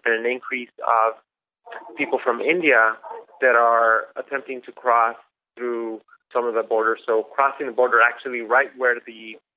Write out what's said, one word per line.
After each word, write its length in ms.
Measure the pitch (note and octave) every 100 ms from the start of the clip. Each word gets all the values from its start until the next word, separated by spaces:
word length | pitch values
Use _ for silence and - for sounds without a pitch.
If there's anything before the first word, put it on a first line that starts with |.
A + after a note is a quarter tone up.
been 100 | A#2+
an 120 | A2+ A#2+
increase 460 | B2+ - C3 A#2+ -
of 340 | - A#2 A2+ A2 _ _ _ _ - - - -
people 240 | C#3+ C3
from 180 | - A#2
India 560 | C3+ F3 D#3+ A#2+ A2 A2+ - - - -
that 160 | C3 A#2
are 520 | A#2 A#2 A2+ A2+ - -
attempting 460 | - C#3 C3 C3
to 80 | B2
cross 440 | - B2+ A#2 A#2 A#2 _ _ _ -
through 460 | B2 A#2 A#2 A2 _ _ _
some 120 | B2 A#2+
of 80 |
the 100 | A2
borders. 380 | A2 A2 A2 A2+ -
So 180 | A2
crossing 440 | G#2+ - C3+ C3+ C3+
the 40 |
border 280 | A2+ B2 A#2
actually 400 | A#2 A#2+ C3+ A#2+
right 280 | A2 B2 C#3 B2+
where 180 | B2+ A#2+ A#2
the, 320 | A2+ A2+ A2 _